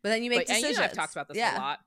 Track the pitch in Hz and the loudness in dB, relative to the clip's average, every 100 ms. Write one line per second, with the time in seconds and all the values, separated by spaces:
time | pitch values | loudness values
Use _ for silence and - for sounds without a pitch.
0 | 202 226 240 240 - 214 294 - 240 - | 0 0 2 2 2 2 2 2 0 0
1 | 156 - 147 185 233 - 139 143 | -4 -6 -6 0 0 0 -4 -6